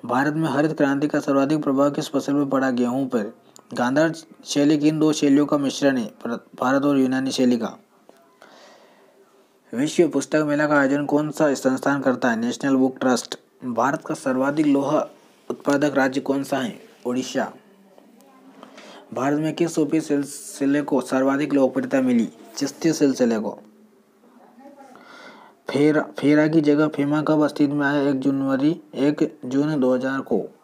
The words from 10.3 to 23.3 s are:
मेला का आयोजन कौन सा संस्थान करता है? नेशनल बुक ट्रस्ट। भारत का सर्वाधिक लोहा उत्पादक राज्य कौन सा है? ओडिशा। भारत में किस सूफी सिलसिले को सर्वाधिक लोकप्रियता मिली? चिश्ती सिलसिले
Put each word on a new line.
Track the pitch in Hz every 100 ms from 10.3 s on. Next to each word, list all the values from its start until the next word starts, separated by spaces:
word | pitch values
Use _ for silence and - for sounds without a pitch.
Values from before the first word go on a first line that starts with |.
| 156 151
मेला | 147 151
का | 147
आयोजन | 135 143
कौन | 147 147 151
सा | - 156
संस्थान | 131 131 131 - 139
करता | 135 123 127
है? | 113
नेशनल | 120 123 143 135
बुक | 131 131
ट्रस्ट। | 127 120 - - _ _
भारत | 127 113 127 151 -
का |
सर्वाधिक | 156 135 127 135 151 151
लोहा | 139 139 151 - - _ _ _
उत्पादक | - - 143 147
राज्य | 139 131 135
कौन | 131 139
सा | 135 139
है? | 123 - - - 123
ओडिशा। | 123 123 135 107 - _ _ _ - _ _ - - - - - - - - -
भारत | 113 135 147
में | 156
किस | 147 170
सूफी | 165 147 160
सिलसिले | 151 143 139 - - - 139 143
को | 143 135
सर्वाधिक | 123 131 135 139 147
लोकप्रियता | 143 131 135 127 139
मिली? | 131 123 104 - - -
चिश्ती | 139 - 165
सिलसिले | 156 143 127 120